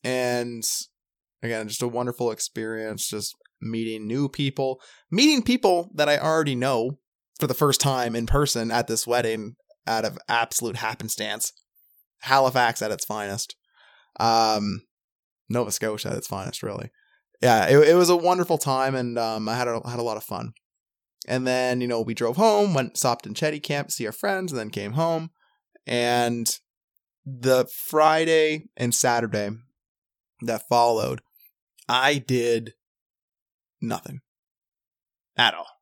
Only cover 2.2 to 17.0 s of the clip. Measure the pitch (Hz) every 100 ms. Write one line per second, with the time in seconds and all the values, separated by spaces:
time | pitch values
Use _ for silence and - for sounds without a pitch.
2.2 | 120 110 - - 110 113 110 101 - 107
3.2 | 101 - _ _ 110 113 113 110 107 123
4.2 | 143 139 139 139 135 131 - - _ 180
5.2 | 294 294 220 247 202 175 175 156 147 147
6.2 | 156 160 147 127 131 127 117 143 _ _
7.2 | _ - 143 127 147 135 143 131 120 117
8.2 | 117 139 147 120 113 117 117 113 - 120
9.2 | 117 110 107 123 _ _ - 113 110 -
10.2 | - 117 117 - 117 117 110 113 110 -
11.2 | 107 107 - _ _ _ _ _ _ _
12.2 | - 135 131 127 120 113 107 101 - 107
13.2 | 101 98 - - _ _ _ _ _ -
14.2 | 113 113 110 107 104 101 _ _ _ _
15.2 | _ _ _ 113 107 - 110 107 101 -
16.2 | - 98 95 - 101 101 - _